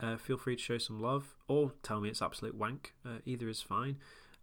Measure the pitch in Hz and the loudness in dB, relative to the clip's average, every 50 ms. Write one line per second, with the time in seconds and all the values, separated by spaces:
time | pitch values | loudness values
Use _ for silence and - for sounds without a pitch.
0 | 117 113 113 110 - - 131 123 - 131 123 120 - - 120 117 - - 110 107 | -2 -2 -2 -2 0 0 0 0 2 0 0 0 0 0 0 0 0 -2 -2 0
1 | 110 123 139 139 139 - - - - - 139 147 147 131 - - - - 107 107 | 2 2 2 2 0 -4 -14 -8 0 4 6 6 6 4 2 -4 -4 -2 0 0
2 | 104 107 110 - 98 - - - 113 110 98 107 107 113 131 143 - - - - | 0 0 0 0 0 -2 -2 -2 -4 -4 -2 0 -2 -2 -2 -4 -8 -12 -16 -12
3 | - 123 117 110 - 127 127 117 120 113 110 - - - 98 107 123 139 139 139 | -10 -8 -8 -6 -4 -4 -4 -2 -2 -2 -2 -4 -4 0 0 0 2 0 -2 -4
4 | - - - - - - - - | -8 -16 -20 -20 -20 -20 -16 -8